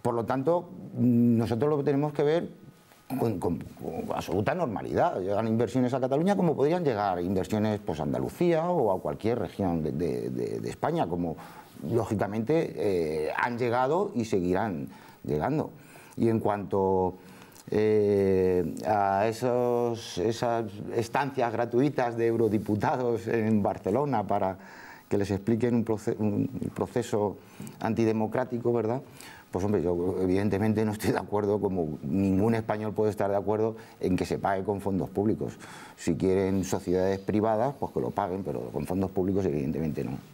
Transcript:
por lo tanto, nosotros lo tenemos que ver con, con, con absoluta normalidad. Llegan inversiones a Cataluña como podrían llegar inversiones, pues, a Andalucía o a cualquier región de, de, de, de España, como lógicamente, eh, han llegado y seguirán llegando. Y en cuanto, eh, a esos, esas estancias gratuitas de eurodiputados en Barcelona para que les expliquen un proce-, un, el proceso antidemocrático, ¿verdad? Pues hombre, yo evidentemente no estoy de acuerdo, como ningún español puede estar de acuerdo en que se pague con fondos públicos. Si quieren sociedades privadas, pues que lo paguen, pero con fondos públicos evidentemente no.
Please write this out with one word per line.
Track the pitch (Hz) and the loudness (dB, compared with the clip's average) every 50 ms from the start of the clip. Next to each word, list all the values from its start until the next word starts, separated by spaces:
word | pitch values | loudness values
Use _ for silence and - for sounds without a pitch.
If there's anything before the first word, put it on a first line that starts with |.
por | - 120 117 | 0 0 0
lo | 117 110 | 0 -2
tanto, | - 127 135 135 160 170 175 170 - - - - - - | -2 -2 0 2 2 0 0 -2 -6 -16 -16 -16 -10 -2
nosotros | 123 120 123 120 117 120 120 117 113 117 104 120 113 147 147 | 2 2 4 6 6 6 6 6 4 2 0 0 0 2 2
lo | 151 143 135 | 2 2 0
tenemos | 147 139 139 147 151 147 | 0 0 2 0 0 0
que | - 147 | 2 2
ver | 147 160 175 - - - - - - - - - - - - - - 131 131 | 2 2 2 -2 -4 -12 -18 -20 -20 -20 -20 -20 -20 -20 -20 -10 -8 -4 -2
con, | 123 117 104 87 | 0 0 0 -2
con, | - 92 85 | -2 -2 -2
con | - - - - - - - - - - - - | -2 -6 -12 -14 -10 -10 -8 -6 -6 -6 -4 -6
absoluta | - - - 76 95 104 - 151 | -6 -4 -2 -2 0 0 0 0
normalidad. | 185 170 127 98 73 64 58 67 101 147 175 - 117 | 0 -2 -2 -2 -4 -4 -2 0 2 2 2 0 -2
Llegan | 90 95 101 98 113 | -2 -2 0 0 0
inversiones | 113 110 113 120 104 - 131 123 123 127 | 0 2 2 0 0 2 0 2 2 2
a | 131 | 0
Cataluña | 127 127 139 147 165 196 202 | 0 0 0 2 2 2 2
como | 190 185 165 135 | 2 2 2 2
podrían | - 135 151 170 180 175 | 2 2 2 2 2 2
llegar | 143 117 101 104 98 90 90 | 0 0 2 0 0 0 0
inversiones, | 87 90 98 92 87 - 107 104 104 107 104 101 | 0 0 0 0 0 0 0 0 2 0 0 -2
pues, | - - 85 76 | -4 -6 -4 -2
a | 76 | -2
Andalucía | 73 65 64 65 62 - - 175 175 170 156 165 180 | -2 -2 -2 -2 -4 -2 0 2 2 2 2 2 0
o | 180 170 120 104 95 | 0 2 2 2 0
a | 87 | 0
cualquier | - 78 73 71 - 107 120 120 | -2 -4 -6 -2 -2 -2 0 0
región | 95 82 - - 98 90 85 82 78 | -2 -4 -2 -2 0 0 0 0 0
de, | 76 | -2
de, | 64 73 87 71 62 60 57 64 | -2 0 -2 0 -2 -2 -4 -4
de, | 65 62 60 53 55 57 | -4 -4 -4 -4 -4 -4
de | 55 60 | -6 -6
España, | 58 - - 139 165 165 120 | -4 -4 -4 -2 0 -2 -2
como | 82 87 87 87 82 78 - - - - - - - - - - - | -2 -2 -4 -4 -4 -6 -8 -12 -18 -18 -20 -20 -20 -18 -12 -6 -2
lógicamente, | 117 117 107 - 110 95 113 98 104 110 110 107 156 165 - - - | 0 0 0 0 0 -2 -2 -2 -2 -4 0 2 2 0 0 -2 -4
eh, | - 101 104 95 87 80 76 78 78 76 78 - | -2 0 0 2 2 0 0 -2 -2 -2 -2 -2
han | - - 123 120 | -2 -2 -2 0
llegado | 113 127 120 113 123 127 135 156 180 208 - - | -2 0 0 2 2 2 2 2 0 0 0 -2
y | 120 110 | -4 -2
seguirán | - 113 98 87 90 90 92 113 110 87 73 67 - - - - - - - - | 0 0 0 2 2 2 2 0 0 -2 -6 -8 -10 -12 -20 -20 -20 -20 -12 -4
llegando. | - 71 76 80 123 151 151 - - - - - - - - - - - | -2 -2 0 0 0 0 -2 -2 -4 -8 -18 -20 -20 -20 -20 -20 -16 -4
Y | - 117 117 | 0 2 2
en | 110 110 | 2 2
cuanto, | 110 104 104 101 98 - 107 98 95 95 95 92 92 90 87 - - - - - - - - - - - | 2 0 0 0 -2 -2 2 2 4 4 4 4 2 0 -2 -6 -18 -20 -20 -20 -20 -20 -20 -20 -8 -2
eh, | - 104 107 107 107 107 104 101 101 98 98 95 95 92 92 92 90 90 85 80 - - - | 0 2 4 4 4 4 4 4 4 4 4 4 4 4 4 4 4 2 2 0 -4 -4 0
a | 87 107 101 101 98 98 98 104 | 0 2 2 4 2 4 2 2
esos, | 113 110 113 123 127 120 123 123 123 120 120 120 120 117 107 - - - | 0 0 0 0 0 2 2 2 2 2 2 2 0 -2 -4 -8 -8 -4
esas | - 90 110 113 - 123 117 117 113 117 104 98 104 120 - - | 0 0 0 0 0 0 0 0 0 -2 -4 -8 -10 -10 -4 -2
estancias | 117 110 - - 131 143 135 131 127 120 117 | -2 -2 0 -2 -2 -2 0 0 0 0 0
gratuitas | 110 107 120 113 117 120 139 151 143 - 127 120 117 | 0 -2 -2 2 2 2 2 2 2 0 -2 0 0
de | 117 117 | 2 2
eurodiputados | 117 113 113 117 107 101 107 - - 104 104 104 135 151 127 127 120 117 107 98 | 2 4 4 4 4 4 2 2 0 0 2 2 0 0 2 0 0 0 -2 -2
en | 110 120 117 107 110 110 104 98 | 0 0 2 2 2 2 2 2
Barcelona | 104 95 - - 95 101 123 147 143 127 107 101 | 0 -2 -2 -2 0 2 2 2 0 0 -2 0
para | 92 101 101 98 92 92 - - - - - - - - - - | 0 0 0 0 -2 -2 -4 -12 -20 -18 -18 -18 -18 -20 -20 -6
que | - 101 | -2 0
les | 104 101 92 | 0 0 0
expliquen | 101 95 - - 113 107 120 120 120 | -2 -2 2 0 2 2 2 2 2
un | 120 107 | 2 2
proce-, | - 110 104 - 117 - - | 0 -2 -2 -2 -4 -2 0
un, | 107 107 101 107 - - - - | 0 0 2 0 -2 -2 -2 -4
el | - - | -6 -6
proceso | - - 101 95 - 123 113 - - 104 104 101 - - - - - - - - - - | -2 -4 -4 -2 0 -2 -2 0 0 0 0 0 -2 -6 -16 -20 -16 -14 -14 -14 -10 -4
antidemocrático, | - 110 110 110 113 110 110 110 110 107 - 127 127 127 123 117 120 120 120 | -2 -2 2 4 4 4 4 2 0 0 0 -2 -2 -2 -4 -2 0 0 2
¿verdad? | 117 110 107 120 139 - - - - - - - - - - | 2 0 0 -2 -2 -6 -10 -20 -20 -20 -18 -20 -20 -14 -6
Pues | - 92 92 | -4 -2 0
hombre, | 104 104 92 | 2 2 2
yo | 78 90 87 87 87 92 90 90 | 2 2 0 2 0 0 0 0
evidentemente | 92 92 92 98 101 107 95 95 107 110 107 107 110 | 2 2 2 2 2 2 2 2 2 2 2 2 2
no | 107 | 0
estoy | 104 104 - - | -2 0 0 0
de | 123 | 0
acuerdo, | - 95 90 101 104 104 101 104 101 | 0 -2 -2 -2 0 2 2 0 2
como | 98 98 95 92 82 76 73 - - | 0 0 0 0 -2 -2 -4 -6 -4
ningún | 69 73 95 98 98 92 92 101 113 113 | -2 0 2 2 4 4 4 4 2 2
español | 110 110 - 107 107 107 107 101 | 0 0 -2 -4 -2 -4 -4 -2
puede | - 107 107 | 0 0 0
estar | 101 - 104 98 | 2 0 0 0
de | 98 | 0
acuerdo | 101 92 98 107 107 110 113 110 - - - - - | 0 0 0 0 2 0 0 -2 -6 -16 -20 -10 -4
en | - 95 92 | 0 0 0
que | 87 90 | 0 0
se | - 85 | -2 -2
pague | - - 95 98 95 95 | -2 0 0 0 0 0
con | 107 101 95 | -2 -4 -2
fondos | - 101 95 90 67 - | -2 -2 -2 -2 -2 -2
públicos. | - 98 101 110 101 - - 57 - - - - - - - - - | -2 0 2 2 0 0 -4 -6 -8 -10 -16 -18 -18 -18 -18 -20 -18
Si | - - - 82 | -6 -2 -2 0
quieren | - 90 95 92 95 95 95 95 98 90 | 2 2 2 4 4 2 2 2 0 0
sociedades | - - 95 - 90 87 92 92 95 98 95 | 0 -2 -4 0 0 2 2 2 2 0 0
privadas, | - - 98 107 104 113 110 107 120 139 143 - | -2 0 0 2 2 2 2 2 0 -2 -2 -4
pues | - 85 | -8 -4
que | - - | -2 -4
lo | 62 60 | -4 -2
paguen, | - - 101 90 90 95 98 | -2 -2 -2 -2 -4 -4 -4
pero | 78 67 58 62 60 | -6 -6 -6 -6 -6
con | 55 71 73 | -6 -6 -4
fondos | - 90 95 95 92 | -2 -2 -2 -2 0
públicos | - 98 90 98 95 98 95 | 0 0 0 2 0 0 0
evidentemente | 85 71 73 67 67 69 69 80 78 69 73 65 | 0 0 0 -2 -2 -2 -2 -2 -4 -4 -4 -4
no. | 60 67 - - - | -6 -6 -8 -10 -16